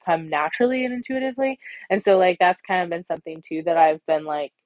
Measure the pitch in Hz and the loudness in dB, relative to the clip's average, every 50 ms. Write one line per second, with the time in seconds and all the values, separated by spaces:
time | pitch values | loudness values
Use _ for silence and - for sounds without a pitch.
0 | - - 170 165 165 156 156 147 151 156 - - 240 247 254 254 254 254 247 247 | -4 -2 -2 -2 -2 -4 -4 -2 -2 -2 -2 0 0 0 0 -2 -4 -4 -6 -8
1 | 240 - 262 262 262 269 254 262 269 269 269 - - - - - - - 190 202 | -8 -6 -6 -4 -4 -6 -4 -4 -4 -4 -4 -6 -12 -20 -20 -14 -6 -2 -2 0
2 | - 208 196 190 185 185 175 - 185 180 185 _ _ - 190 185 180 175 170 170 | 4 4 4 6 6 4 4 4 2 2 2 _ _ -4 -2 -2 -2 -2 -4 -8
3 | 180 - 165 165 - 165 160 160 160 - 160 160 160 175 165 165 160 156 156 160 | -6 -6 -8 -8 -8 -12 -14 -14 -12 -8 -8 -4 -2 0 4 4 6 4 4 0
4 | _ - 160 151 156 156 151 151 143 135 _ _ _ | _ -2 -2 -2 -2 -4 -6 -6 -6 -8 _ _ _